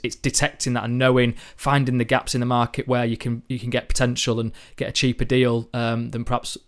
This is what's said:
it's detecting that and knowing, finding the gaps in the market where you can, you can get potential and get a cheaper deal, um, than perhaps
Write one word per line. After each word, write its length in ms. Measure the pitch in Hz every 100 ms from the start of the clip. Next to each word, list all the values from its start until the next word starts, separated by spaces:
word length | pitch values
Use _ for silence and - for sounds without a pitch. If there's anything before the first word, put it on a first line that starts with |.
it's 140 | 120 -
detecting 580 | 139 - 151 - -
that 100 | 120
and 140 | 110 123
knowing, 360 | 131 127 120 113 - -
finding 400 | 139 143 131 127
the 80 |
gaps 300 | 113 131 -
in 60 | 127
the 60 | 120
market 400 | 123 117 - 127
where 200 | 123 117
you 100 | 113
can, 260 | 123 117 -
you 100 | 123
can 120 | 117
get 180 | 127 -
potential 500 | - 123 123 - 113
and 140 | 113 - -
get 140 | - -
a 20 |
cheaper 320 | - 131 120
deal, 460 | 104 127 123 117 113
um, 380 | 123 117 117 120
than 120 | 117
perhaps 360 | 117 120 - -